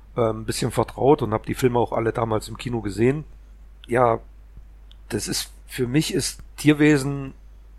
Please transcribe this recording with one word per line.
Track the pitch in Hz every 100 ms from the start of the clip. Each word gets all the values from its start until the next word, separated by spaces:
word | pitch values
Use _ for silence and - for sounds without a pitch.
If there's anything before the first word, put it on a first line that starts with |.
| - -
äh, | 113
ein | 110 110
bisschen | - 120
vertraut | 117 110 - 123 151
und | 110
hab | 110 -
die | 101
Filme | 127 120
auch | 110
alle | 117 113
damals | 113 117 110 104
im | 113
Kino | 120 120
gesehen. | 104 95 120 151 151 - - - - - -
Ja, | 117 120 113 - - - - - - - - -
das | 104 -
ist, | - - - -
für | - 120
mich | 139 160
ist | 180 - - - -
Tierwesen | 143 147 151 147 139 139 135 - - - -